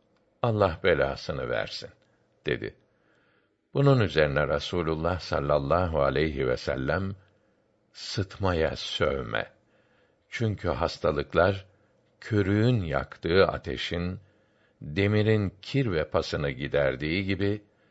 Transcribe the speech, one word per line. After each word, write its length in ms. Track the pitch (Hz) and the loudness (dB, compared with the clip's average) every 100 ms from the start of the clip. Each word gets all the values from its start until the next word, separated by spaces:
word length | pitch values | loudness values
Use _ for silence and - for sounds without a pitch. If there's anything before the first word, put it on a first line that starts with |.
| _ _ _ _ | _ _ _ _
Allah 380 | 123 104 98 80 | 0 2 2 2
belasını 640 | 95 73 67 65 - 69 62 | 2 2 2 -2 -8 -6 -4
versin." 420 | 58 50 - - - _ _ _ _ - | -4 -4 -10 -14 -20 _ _ _ _ -6
dedi. 280 | 60 53 - _ _ _ _ _ _ _ _ _ | -4 -6 -12 _ _ _ _ _ _ _ _ _
Bunun 260 | 139 139 127 | 2 4 4
üzerine 480 | 92 78 73 71 71 | 4 2 2 2 0
Rasulullah 720 | 73 - 90 80 78 85 90 | -2 -2 -2 0 0 0 -2
sallallahu 840 | - 73 71 73 69 85 87 78 | -2 -2 0 0 2 0 2 2
aleyhi 460 | 69 65 78 69 64 | 2 2 0 0 -2
ve 80 | 64 | -2
sellem, 600 | - 65 65 85 98 95 _ _ _ _ _ _ _ | -2 -4 -2 -2 -4 -8 _ _ _ _ _ _ _
"Sıtmaya 840 | - - - - - 98 82 76 62 | -18 -8 -6 -6 -2 0 2 0 -2
sövme. 760 | - - 76 69 57 55 - _ _ _ _ _ _ _ _ | -8 -2 0 0 -4 -6 -6 _ _ _ _ _ _ _ _
Çünkü 400 | - 113 98 87 | -4 -4 -2 -2
hastalıklar 1000 | 67 82 - 80 73 69 82 95 95 - _ _ _ _ _ | 0 -2 0 0 0 0 4 4 2 -8 _ _ _ _ _
körüğün 600 | - 104 95 104 117 117 | -2 0 2 4 4 2
yaktığı 640 | 82 69 - - 82 92 85 | 0 -4 -4 -6 2 4 4
ateşin, 760 | - 82 64 - 87 90 95 - _ _ _ _ _ | 2 -6 -6 -4 -4 -4 -8 -14 _ _ _ _ _
demirin 720 | 76 80 101 107 107 110 95 - | -6 0 2 4 4 2 0 -6
kir 300 | - 135 120 | -4 -2 0
ve 180 | 80 73 | 0 0
pasını 400 | 85 - 82 71 | -2 -2 -2 -2
giderdiği 760 | 64 69 71 69 65 76 92 | -4 -2 0 0 0 -2 -2
gibi, 380 | 95 95 101 104 - _ _ | -2 0 -2 -2 -8 _ _